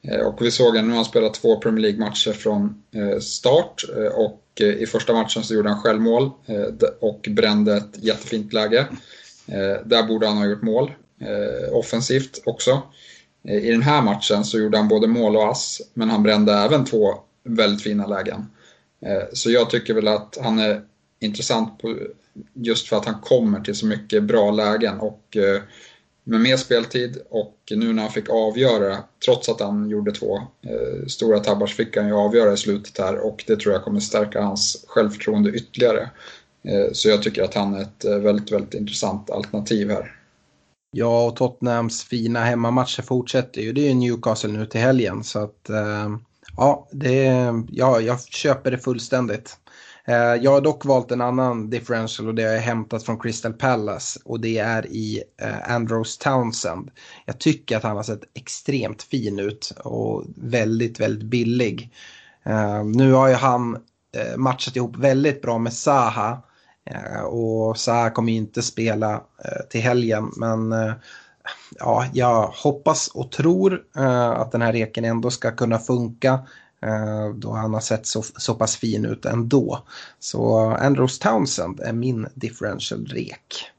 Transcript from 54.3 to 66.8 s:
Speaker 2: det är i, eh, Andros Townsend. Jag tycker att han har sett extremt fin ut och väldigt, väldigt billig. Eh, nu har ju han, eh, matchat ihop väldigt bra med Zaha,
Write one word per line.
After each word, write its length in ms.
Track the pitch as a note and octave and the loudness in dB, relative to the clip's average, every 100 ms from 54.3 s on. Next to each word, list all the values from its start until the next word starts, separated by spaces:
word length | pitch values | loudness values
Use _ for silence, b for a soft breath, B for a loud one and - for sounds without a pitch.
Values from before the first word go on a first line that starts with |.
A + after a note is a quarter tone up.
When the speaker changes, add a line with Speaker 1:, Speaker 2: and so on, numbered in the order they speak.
| A#2 | -6
Speaker 2:
det 180 | A2+ A2+ | -4 -2
är 280 | G#2+ A2+ - | 0 -2 -4
i, 360 | A2 G#2+ G#2+ - - | -8 -6 -6 -10 -10
eh, 340 | A2 G#2 - A#2+ | -8 -8 -4 -2
Andros 420 | A#2 A2+ A2+ - | 0 -2 -4 -4
Townsend. 760 | D3 C3 A#2 A#2 - - - B B B - | 0 0 -2 -4 -6 -8 -12 B B B -12
Jag 140 | - | -2
tycker 380 | D#3 D#3 - A2 | 0 -2 -2 -4
att 60 | |
han 120 | A2 G#2 | -2 -6
har 80 | |
sett 180 | A2 A2 - | -6 -10 -10
extremt 680 | - - - - C#3 G#2 G#2 | -18 -14 -10 -4 -4 -4 -10
fin 360 | - C3+ G#2+ G2+ | -6 -4 -4 -4
ut 340 | G2+ G#2 - - | -6 -6 -14 -12
och 400 | - A#2 A2 G#2+ - - | -10 -6 -4 -6 -10 -12
väldigt, 640 | B2 A#2+ A2 A2+ A#2 A#2 | -4 0 0 0 -2 -2
väldigt 300 | G#2+ G#2+ A2 | -2 -2 -2
billig. 640 | B2 A#2 B2 A#2 F#2+ - B B B B B - | 0 2 2 0 -2 -12 B B B B B -2
Eh, 380 | A2 G#2 G#2 | 0 0 -2
nu 280 | G#2 A2+ C3+ | -2 4 6
har 160 | C3 C3+ | 6 6
ju 60 | |
han, 420 | B2+ C3+ B2 A#2+ A#2 _ _ _ A#2 | 4 4 2 -2 -8 _ _ _ -8
eh, 200 | A#2 A#2+ | -6 -2
matchat 380 | C3 B2+ - C3 | -2 -2 -4 -4
ihop 200 | A#2+ A#2 | -6 0
väldigt 460 | C3+ C3+ D3 C#3 | 2 4 2 0
bra 160 | - A#2 | -2 -2
med 160 | A#2 | -2
Zaha, 680 | A#2 D#3 C#3 A#2 A2+ G#2+ B2+ b b b b | -2 2 4 2 0 -4 -4 b b b b